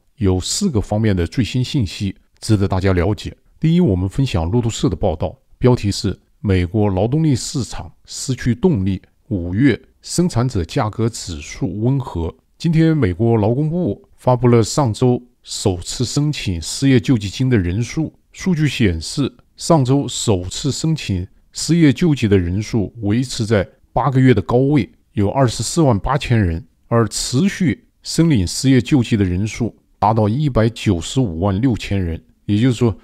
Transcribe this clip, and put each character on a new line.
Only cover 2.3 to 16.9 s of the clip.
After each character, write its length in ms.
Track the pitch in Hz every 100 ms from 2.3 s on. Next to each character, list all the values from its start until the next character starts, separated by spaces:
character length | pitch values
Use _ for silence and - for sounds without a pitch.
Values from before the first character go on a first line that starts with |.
| _
值 180 | - 107
得 100 | 95
大 120 | 95
家 140 | 95
了 200 | 90 85
解。 240 | 107 - - _ _
第 160 | 156 170
一， 40 |
我 160 | 180 90
们 140 | 95
分 160 | - 135
享 240 | 87 82
路 100 | 120
透 120 | 113
社 180 | - -
的 60 | -
报 200 | 101 78
道， 220 | 87 - _ -
标 160 | 123 123
题 160 | 101
是 280 | - 101 - _ _
“美 240 | 107 95 87
国 240 | 107 104
劳 180 | 92 110
动 160 | 147
力 120 | 160 127
市 280 | - 143
场 300 | 107 - - - -
失 280 | - -
去 220 | 127 123 113
动 280 | 185 127
力， 160 | 95 92 - _ -
五 260 | 98 85
月 260 | 95 139 101 - _
生 260 | - - 180
产 220 | - 127
者 160 | 104 82
价 240 | - 110
格 180 | 107 113
指 320 | - - 78
数 400 | - - 131 95
温 180 | 117 139
和”。 360 | - 85 82 - _ -
今 160 | 165
天， 240 | 160 160 160
美 160 | 104
国 240 | 87 117 113
劳 160 | 101
工 160 | 123 156
部 340 | 175 156 - _ _
发 200 | - 127
布 120 | 123
了 160 | 120
上 280 | 107 - 131
周 300 | 107 127 123 - _
首 340 | - - 104 90
次 260 | - -
申 300 | 120 143 147
请 260 | 143 107 85
失 300 | 76 -
业 100 | 139